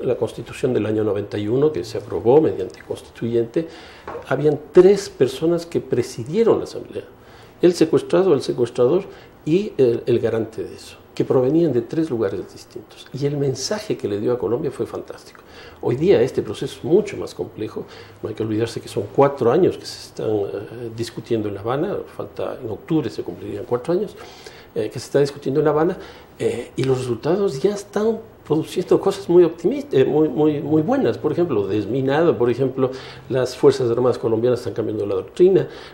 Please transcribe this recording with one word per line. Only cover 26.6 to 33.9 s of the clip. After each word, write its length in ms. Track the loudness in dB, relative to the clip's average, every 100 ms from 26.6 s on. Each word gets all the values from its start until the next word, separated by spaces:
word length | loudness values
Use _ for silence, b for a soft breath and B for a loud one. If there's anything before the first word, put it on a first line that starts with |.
| -6 -2
y 80 |
los 160 | 0 0
resultados 640 | -2 -4 -2 0 0 0
ya 120 | -2
están 460 | -2 -6 -2 -2 -2 -8 -16 -4
produciendo 520 | -2 -2 -4 2 2
cosas 300 | 2 -2 4
muy 140 | 6
optimis-, 420 | 6 4 -2 -2 0
eh, 120 | 2
muy, 240 | 4 4 2
muy, 320 | 2 2 2
muy 200 | 0 2
buenas. 360 | 2 2 2 0
Por 140 | -2
ejemplo, 360 | 0 0 0 0
desminado, 680 | -2 -2 -2 0 2 2 4
por 120 | 2
ejemplo, 420 | 2 -2 0 -2 B B B -4
las 260 | -2 -2 4
Fuerzas 340 | 4 6
Armadas 280 | 2